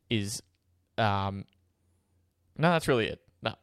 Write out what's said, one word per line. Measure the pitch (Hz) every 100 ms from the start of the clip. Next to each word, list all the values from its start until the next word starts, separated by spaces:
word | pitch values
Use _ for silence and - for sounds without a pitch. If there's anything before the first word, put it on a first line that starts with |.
| -
is, | 113 101 - - _ _ _ _ -
um, | 107 101 98 98 - _ _ _ _ _ _ _ _ _ _ -
no, | 160
that's | 165 151
really | 123 95
it. | - _ _
No, | - -